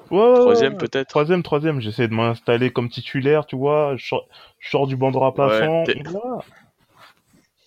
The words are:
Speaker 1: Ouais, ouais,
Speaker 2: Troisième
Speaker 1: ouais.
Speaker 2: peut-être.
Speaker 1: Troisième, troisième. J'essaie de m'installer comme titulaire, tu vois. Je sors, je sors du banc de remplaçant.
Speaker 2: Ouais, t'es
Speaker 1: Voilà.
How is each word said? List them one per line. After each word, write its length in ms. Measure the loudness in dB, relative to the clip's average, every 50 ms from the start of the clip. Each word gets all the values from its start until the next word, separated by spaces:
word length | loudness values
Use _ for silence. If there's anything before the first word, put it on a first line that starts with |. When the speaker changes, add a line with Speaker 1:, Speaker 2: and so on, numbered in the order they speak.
| -10 -4
Speaker 1:
Ouais, 80 | 0 2
ouais, 220 | 4 4 4 6
Speaker 2:
Troisième 320 | 6 4 4 4 2 0 -2
Speaker 1:
ouais. 40 | -4
Speaker 2:
peut-être. 300 | -6 -4 -4 -4 -4 0
Speaker 1:
Troisième, 340 | 0 0 2 2 0 0
troisième. 380 | 0 -2 -2 -2 0 -2 -2 -2
J'essaie 260 | -6 -6 -2 -2 -2
de 60 | 0
m'installer 580 | 0 0 0 0 -2 -2 0 0 0 2 2 0
comme 200 | 0 -2 -4 -4
titulaire, 560 | -8 -10 -12 -6 -6 -2 2 2 2 2 0
tu 100 | -4 -6
vois. 400 | -4 -2 0 2 2 0 0 -4
Je 100 | -6 -6
sors, 220 | -6 -6 -6 -6 _ _ -20 -20 -20 _ _
je 100 | -10 -2
sors 180 | 0 0 0
du 80 | 0 0
banc 160 | 0 0 0
de 60 | 2
remplaçant. 680 | 2 2 2 2 2 2 2 2 2 2 2 0 0 0
Speaker 2:
Ouais, 100 | 0 -2
t'es 80 | -4 -6
Speaker 1:
Voilà. 400 | -10 -10 -8 -8 -8 -8 -8 -10 -14 _ -20 _ _ _ _ _ _ _ _ -20 -20 _ _ _ _ _ _ _ _ _ _ _